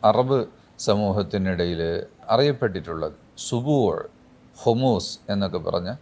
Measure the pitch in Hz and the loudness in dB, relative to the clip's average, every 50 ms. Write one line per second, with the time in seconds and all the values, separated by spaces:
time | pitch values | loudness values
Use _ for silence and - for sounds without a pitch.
0 | - 107 107 113 127 131 139 131 113 - - - - _ - - - - 104 101 | 6 4 4 4 2 2 2 0 0 -2 -8 -20 -20 _ -18 -8 0 0 2 2
1 | 104 101 95 104 98 82 - 101 95 95 92 85 87 87 87 82 82 82 85 85 | 2 2 2 0 0 -2 -2 -2 0 0 0 0 0 -2 0 -2 -2 -2 -2 -4
2 | - - - _ - - 113 120 139 147 139 127 - 110 92 92 76 82 82 80 | -6 -10 -16 _ -2 0 2 4 4 2 0 0 -2 -4 -4 -4 -8 -6 -6 -6
3 | 78 78 71 - - - _ - - - - 120 123 143 151 143 120 95 80 82 | -6 -6 -8 -12 -20 -20 _ -14 -8 -4 -2 -2 0 2 2 4 4 2 0 -2
4 | - - - _ - - - - _ - _ - - 123 117 117 131 131 117 92 | -6 -10 -16 _ -20 -20 -20 -20 _ -20 _ -2 0 2 2 4 2 2 2 0
5 | 90 - - - - - 104 101 98 92 80 90 80 90 - 90 87 92 117 143 | -2 -4 -10 -12 -6 -4 -2 -2 -2 -2 -2 -4 -4 -2 -2 -2 -4 -4 -10 -10